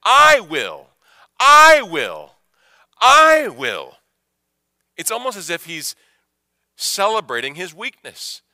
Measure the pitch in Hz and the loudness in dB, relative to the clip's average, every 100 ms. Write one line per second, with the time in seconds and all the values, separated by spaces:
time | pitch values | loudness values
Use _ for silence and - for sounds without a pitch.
0 | - 262 302 302 185 151 104 76 - _ | 2 4 6 4 0 -6 -6 -10 -20 _
1 | _ _ _ _ 254 294 311 311 233 160 | _ _ _ _ 4 6 6 4 0 -6
2 | 113 80 73 _ _ _ _ _ _ _ | -6 -8 -16 _ _ _ _ _ _ _
3 | 240 285 311 311 277 123 131 95 65 _ | 2 4 4 2 -2 -8 -8 -8 -12 _
4 | _ _ _ _ _ _ _ _ _ _ | _ _ _ _ _ _ _ _ _ _
5 | 165 220 254 208 165 170 165 165 143 - | -10 -8 -10 -12 -12 -12 -12 -14 -14 -16
6 | _ _ _ _ _ _ _ _ - - | _ _ _ _ _ _ _ _ -10 -4
7 | 202 220 156 120 127 147 180 156 233 _ | -4 -4 -6 -8 -8 -12 -16 -14 -18 _
8 | - 90 - - _ | -20 -20 -18 -18 _